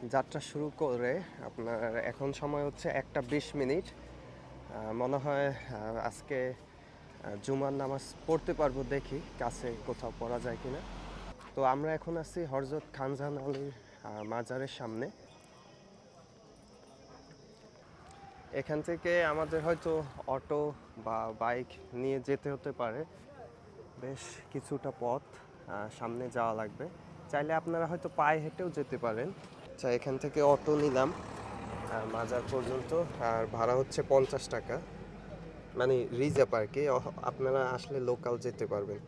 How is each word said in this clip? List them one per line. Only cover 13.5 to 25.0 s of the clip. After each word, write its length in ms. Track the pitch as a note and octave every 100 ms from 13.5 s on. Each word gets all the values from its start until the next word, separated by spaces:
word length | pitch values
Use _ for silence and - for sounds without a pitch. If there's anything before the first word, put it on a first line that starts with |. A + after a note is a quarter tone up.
| C3+ C#3+ C3 - -
আহ, 180 | A2 G#2+
মাজারের 460 | G#2+ A#2 A#2 B2+ C3+ -
সামনে। 320 | B2 A2 C#3 - - - - - - - - - - - - - A3 - - - - - - - - - - - G#3+ - - - - - - - -
এখান 300 | - C3+ D3+
থেকে 420 | D3+ E3+ F3 F3
আমাদের 360 | E3 D3+ D#3 D#3+
হয়তো 420 | D#3 E3+ E3+ D#3+ D3 B2 -
অটো 460 | C3 - D3 D3 C#3 - -
বা 340 | A2 A2+ A2+ A2
বাইক 280 | A2+ A#2+ B2 - -
নিয়ে 280 | B2 C3 C3+ B2
যেতে 260 | C#3 C#3+
হতে 200 | C#3 D3
পারে, 320 | C3+ A#2+ A2+ E3 - - - - - - - - -
বেশ 180 | B2+ C3+ - - -
কিছুটা 400 | C#3+ - C#3 C#3+ -